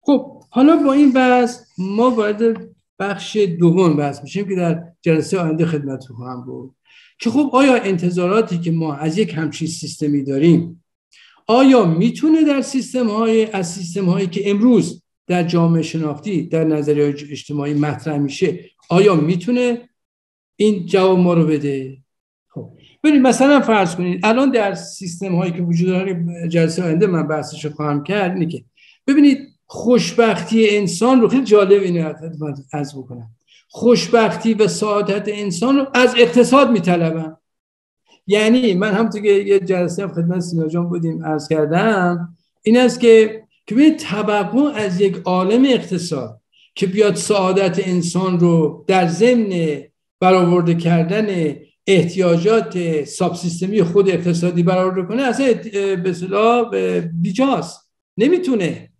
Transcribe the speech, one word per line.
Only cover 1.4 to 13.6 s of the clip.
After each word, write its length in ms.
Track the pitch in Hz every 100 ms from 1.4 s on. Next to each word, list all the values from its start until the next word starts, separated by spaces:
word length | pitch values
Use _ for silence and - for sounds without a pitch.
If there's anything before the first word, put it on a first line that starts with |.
| 233 233 _ -
ما 320 | 185 202 247
وارد 580 | 226 208 208 233 214 - _ _ _
بخش 380 | 190 190 - 214
دوم 600 | 196 165 170 165 185 147
بحث 260 | 143 127
می‌شیم 260 | 135 185 196
که 60 |
در 300 | 190 175 165 - _
جلسه 360 | - 160 151 190
آینده 280 | 165 156 165
خدمتتون 500 | 156 139 135 - 117
خواهم 280 | 123 123
بود 300 | 123 127 131 _ _ _ _ _
که 120 | 233
خب 200 | 233 285
آیا 220 | 247 277
انتظاراتی 840 | 247 196 185 175 175 180 208 220 175
که 120 | 170
ما 240 | 165 160
از 240 | 143 156 160
یک 160 | 208 160
همچین 320 | 160 - 160
سیستمی 560 | - - - 151 143
داریم 600 | 139 139 165 170 165 - _ _ _ _ _ _ -
آیا 380 | 233 269 254
می‌تونه 600 | 185 160 226 240 311 320
در 180 | 302 277
سیستم‌های، 840 | - 269 - 254 233 208 226 220
از 260 | 220 196